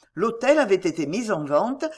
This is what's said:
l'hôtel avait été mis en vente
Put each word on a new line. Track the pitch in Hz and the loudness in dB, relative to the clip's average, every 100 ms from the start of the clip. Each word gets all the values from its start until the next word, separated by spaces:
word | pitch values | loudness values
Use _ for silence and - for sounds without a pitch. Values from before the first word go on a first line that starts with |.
| _ - | _ -4
l'hôtel | 226 226 247 302 | -4 -2 2 4
avait | 226 190 | 4 2
été | 175 165 143 | 0 -2 -4
mis | 196 220 | -4 -2
en | 175 | -4
vente | 147 147 220 269 311 | 0 0 0 -4 -6